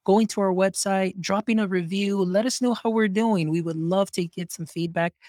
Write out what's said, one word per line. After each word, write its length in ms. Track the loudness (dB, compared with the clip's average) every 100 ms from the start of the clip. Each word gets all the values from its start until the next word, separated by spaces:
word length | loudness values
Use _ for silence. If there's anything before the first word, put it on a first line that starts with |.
| 4
going 220 | 4 4
to 140 | 0
our 120 | 0
website, 680 | 2 0 0 -2 0 0 -4
dropping 400 | -4 -2 0 0
a 80 | 0
review. 560 | -2 -2 -2 0 0
Let 220 | 2 2 0
us 160 | 0
know 120 | -2
how 160 | 0 0
we're 200 | 2 2
doing. 420 | 2 2 2 0
We 100 | -2
would 140 | -2 -4
love 360 | 0 0 0
to 140 | -2 -6
get 260 | -6 -10
some 140 | -10 -10
feedback 480 | -6 -4 -2 -2 -4